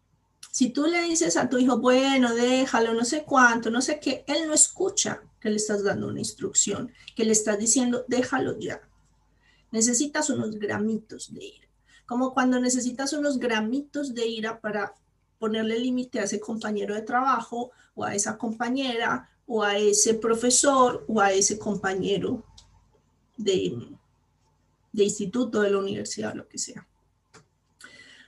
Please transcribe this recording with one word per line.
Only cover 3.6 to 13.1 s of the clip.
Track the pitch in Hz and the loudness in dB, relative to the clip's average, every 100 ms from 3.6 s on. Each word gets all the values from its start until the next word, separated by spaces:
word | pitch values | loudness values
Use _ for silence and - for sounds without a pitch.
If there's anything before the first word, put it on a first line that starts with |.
| 226 | 0
no | 233 | -2
sé | 269 302 | -2 -2
qué", | 285 254 - | -2 -4 -2
él | 320 311 | -2 2
no | |
escucha | 302 - - 381 - - - - _ | 4 4 2 -2 0 -2 -4 -12 _
que | 214 | -2
le | 214 | -2
estás | - 202 | -2 -2
dando | 196 214 208 | -2 -2 -4
una | 208 | -6
instrucción, | - - - - 214 - 247 - - | -8 -6 -2 0 0 -2 -8 -14 -12
que | - 220 | -2 2
le | |
estás | 208 214 202 | 2 2 0
diciendo, | 226 254 247 240 - | 2 2 2 0 0
"Déjalo | 247 254 262 - 220 | -2 0 -2 -2 -4
ya". | 185 - - _ _ _ _ _ _ _ _ | -8 -10 -16 _ _ _ _ _ _ _ _
Necesitas | 220 233 240 294 311 302 | -2 0 0 0 -2 -2
unos | 240 220 214 | -2 -4 -4
gramitos | 208 214 214 220 - - - | -4 -2 -2 -4 -8 -16 -16
de | - | -16
ira. | - - _ _ _ - - | -18 -20 _ _ _ -20 -6
Como | 247 262 | -2 0
cuando | 254 254 247 | 2 2 2
necesitas | 247 254 247 247 277 | 2 0 -2 -4 -4